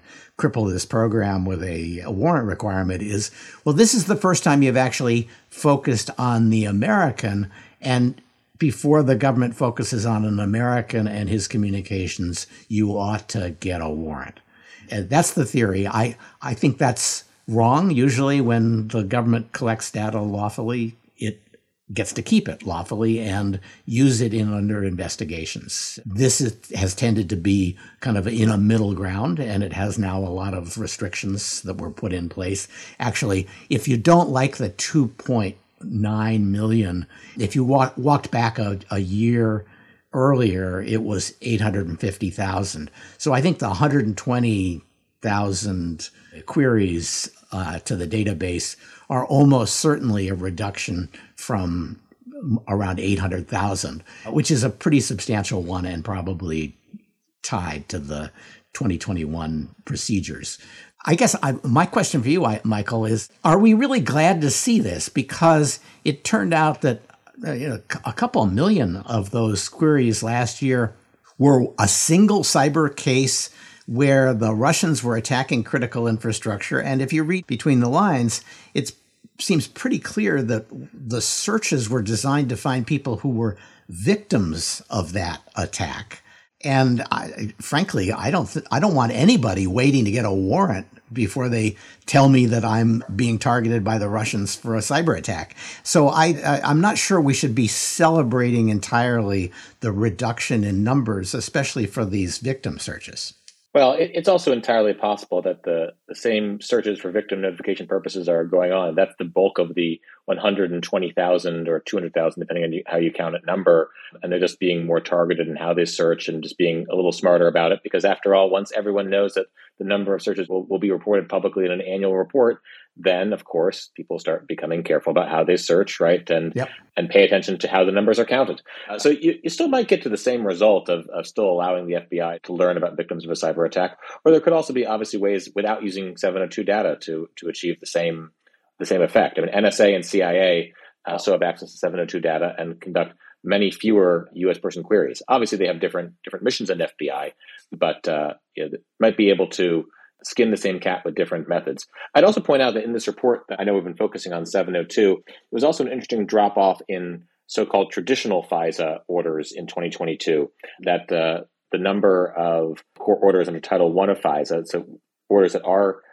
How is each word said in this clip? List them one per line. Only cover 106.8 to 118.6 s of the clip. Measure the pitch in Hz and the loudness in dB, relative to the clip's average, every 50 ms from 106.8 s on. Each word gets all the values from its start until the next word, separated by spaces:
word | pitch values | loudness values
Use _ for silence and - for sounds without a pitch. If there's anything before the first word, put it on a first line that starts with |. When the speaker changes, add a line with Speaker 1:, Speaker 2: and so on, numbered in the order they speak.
| 98 107 101 - | 0 -2 -4 -4
Speaker 2:
for | - 92 | -6 -2
victim | 87 107 101 - 98 95 | -2 -2 -2 -2 -4 -2
notification | 95 95 87 87 - - 95 - 87 | -2 -4 -4 -4 -4 -4 -4 -4 -4
purposes | 85 98 98 - 92 - 95 85 85 | -4 -4 -4 -4 -4 -6 -4 0 0
are | 85 82 85 | 0 0 0
going | 85 92 92 90 90 | 2 2 2 2 2
on. | 92 95 90 85 80 | 2 0 0 0 2
That's | 85 95 - - - | 0 0 0 0 -8
the | 92 | -10
bulk | 85 - 92 95 98 - - | -2 2 2 2 2 2 0
of | 87 82 80 | -2 -2 0
the | 90 87 82 82 - _ - - _ _ | -2 -2 -2 -2 -6 _ -20 -20 _ _
one | - 95 - | -6 -4 0
hundred | - 104 101 98 95 85 | 0 0 0 0 -2 -2
and | 87 87 | -2 -6
twenty | 85 - - 95 92 82 | -6 -4 -2 -2 -2 -2
thousand | - 95 90 90 90 87 90 90 85 82 82 82 | -2 0 2 2 2 2 0 -2 -4 -4 -2 -2
or | 82 78 | -2 -2
two | - - - | -4 -4 -6
hundred | 98 87 82 - | -4 -4 -2 -2
thousand, | 85 82 80 - 90 | 0 0 0 -2 -4
depending | 82 - 85 87 85 | -8 -4 -2 -2 -2
on | 82 | -2
you, | 80 - - | -4 -6 -6
how | - 85 85 | -4 -2 0
you | 85 80 | 0 0
count | - - 87 82 82 | 0 -2 -4 -4 -4
it, | 87 - | -6 -4
number. | 90 92 98 90 87 85 82 76 - - - - - - - | -4 -4 2 4 6 6 6 4 0 -6 -18 -20 -20 -18 -12
And | - 90 | -6 -4
they're | 90 90 | 0 0
just | 90 87 - - | 0 0 -2 -2
being | 92 90 87 85 82 | -2 0 0 0 0
more | 82 82 82 | 0 0 -2
targeted | 82 - 90 87 85 85 87 85 80 80 | 0 0 2 2 2 2 2 0 -2 -4
in | 78 | -4
how | 76 82 87 87 | -6 -2 0 0
they | 87 85 | 0 0
search | 85 - - 85 85 85 - - - | 0 0 0 2 2 2 0 -4 -6
and | 82 80 | -6 -8
just | 76 - - - | -10 -10 -2 0
being | 87 85 82 82 82 - | 0 0 0 -2 -4 -2
a | 95 | -2
little | 92 90 87 | 0 0 0
smarter | 85 - - 90 87 87 87 85 | 0 2 2 4 4 6 4 4
about | 80 87 82 82 | 4 4 4 2
it. | 98 - | 2 0
Because | - - - 90 87 | -2 -4 -2 0 2
after | 101 92 - - 101 98 | 0 0 2 2 4 6
all, | 98 98 95 | 6 6 4
once | 95 98 | 2 0